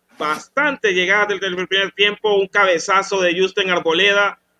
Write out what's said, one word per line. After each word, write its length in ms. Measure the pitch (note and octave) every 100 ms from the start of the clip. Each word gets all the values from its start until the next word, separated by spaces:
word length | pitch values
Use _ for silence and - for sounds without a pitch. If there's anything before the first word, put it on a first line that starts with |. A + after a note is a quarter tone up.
| _ -
bastantes 760 | D3+ D3+ - - D4+ C4+ G#3+
llegadas 360 | F#3 F3+ G3+ G3+
desde 180 | G3 F#3+
el 200 | F3+ F3+
primer 240 | F#3+ F#3+
tiempo, 420 | - G3+ G#3 G#3+
un 140 | G3+ G3
cabezazo 720 | G#3 F#3+ E3+ F3+ F#3+ F#3+ G3
de 180 | F3+ F3
Justin 300 | F#3 G3+ F#3+
Arboleda, 720 | F3 D#3+ E3 G3+ G3+ G3+ - _